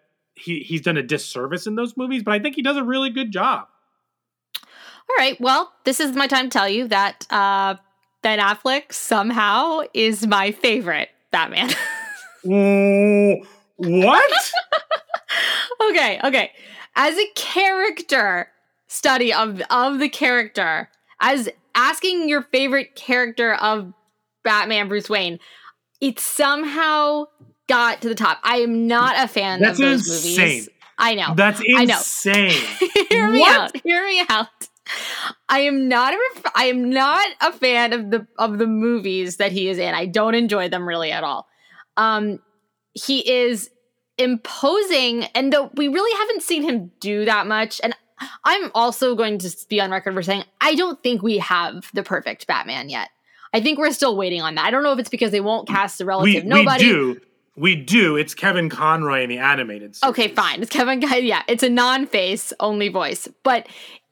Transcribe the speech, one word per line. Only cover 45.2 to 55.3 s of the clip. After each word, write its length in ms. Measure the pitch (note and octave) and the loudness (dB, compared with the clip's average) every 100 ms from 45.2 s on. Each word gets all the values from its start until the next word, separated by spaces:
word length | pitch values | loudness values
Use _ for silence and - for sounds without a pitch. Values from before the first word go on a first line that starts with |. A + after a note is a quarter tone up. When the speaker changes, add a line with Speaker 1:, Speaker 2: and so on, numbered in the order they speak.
| - | -4
Speaker 2:
and 180 | A#3+ C4+ | -2 2
though 180 | D4 C#4 | 2 0
we 140 | - C#4+ | -2 -2
really 280 | D4+ A4 G4+ | 0 0 -2
haven't 240 | G#4+ G#4+ | -2 -4
seen 200 | - E4+ | -4 -2
him 280 | D4 A#3+ F3 - | -2 -2 -6 -10
do 240 | G3+ G#3 G#3+ | -6 -2 0
that 200 | G#3 G3+ | 0 0
much, 340 | G#3+ A3 - | -2 -4 -4
and 100 | A#3 - _ - C4+ - | -6 -6 _ -18 -18 -4
I'm 260 | - F#4+ F4 | 0 0 0
also 400 | A3 A#3+ A3+ C4 | 0 0 0 0
going 240 | A3+ A3+ G#3 | 0 -2 -2
to 120 | F3+ - - | -6 -12 -4
be 120 | G#3+ | -2
on 100 | F#3+ | 0
record 240 | F#3 G3 | -2 -4
for 80 | F#3+ | -4
saying 220 | F3 G3 - - | -2 -4 -6 -2
I 140 | D4 | 2
don't 260 | D#4 F4+ D4 | 2 0 -2
think 200 | B3 A#3 | -2 -2
we 160 | G#3 G3+ | 0 -2
have 500 | - F3+ E3+ F3 - | 0 -2 -2 -8 -10
the 100 | - | -8
perfect 440 | F#3+ F3+ - A2+ - | -4 -4 -6 -8 -4
Batman 420 | C#3 - C3 C3+ | -4 -4 -8 -8
yet. 220 | B2+ - _ _ _ - | -8 -10 _ _ _ -4
I 80 | A3+ | -2
think 180 | A#3+ C#4+ | 0 0
we're 140 | D4+ | 0
still 240 | C#4 C4+ G3 | 0 0 0
waiting 240 | F#3 F3 | -2 -4
on 120 | D#3+ D#3 | -4 -2
that. 80 | |
I 60 | E3+ | 0
don't 120 | B3+ | 0
know 100 | D4 | 0
if 60 | C4 | 0
it's 100 | A#3 | -4
because 200 | A3+ A3+ | -2 0